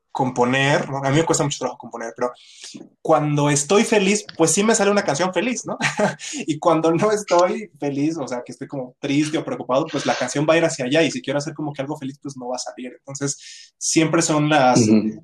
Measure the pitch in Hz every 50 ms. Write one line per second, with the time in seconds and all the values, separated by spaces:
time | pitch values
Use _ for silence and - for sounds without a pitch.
0 | _ _ - - 127 127 127 127 120 123 131 135 135 139 147 175 - 151 135 139
1 | 139 135 135 156 165 165 160 - 156 143 - - 131 123 - - - 117 117 117
2 | 117 117 - - 123 123 - - - - - - - - - - - - _ _
3 | - - 160 147 147 151 147 147 143 147 147 143 - - 196 214 220 220 226 180
4 | 190 190 202 - - - - - 165 160 - 196 202 226 220 208 202 202 202 202
5 | 196 - 139 143 180 185 185 196 202 254 240 - - 165 214 - 208 - - -
6 | 208 190 156 - - - 320 285 214 - 147 151 - 175 160 160 160 165 170 160
7 | 208 214 214 202 - - 185 170 180 185 220 220 208 175 _ - 147 143 139 139
8 | 143 160 165 165 131 120 127 123 123 - 123 - 135 135 - 139 127 127 - -
9 | - 139 139 147 156 147 151 147 131 - 127 123 120 - 127 135 165 160 - 139
10 | - 131 120 - 127 127 - 143 156 156 160 165 165 160 160 - 127 123 147 160
11 | 165 143 - 127 - 139 135 143 147 156 147 - 156 151 147 - 135 143 151 151
12 | 135 131 139 _ - 143 135 127 123 123 127 123 - 127 - - 127 127 - -
13 | _ 139 135 - 139 139 - - - - - - - - _ - - - - 165
14 | 160 160 170 170 170 - 156 151 151 151 156 147 131 127 123 123 113 107 110 107
15 | 104 - - -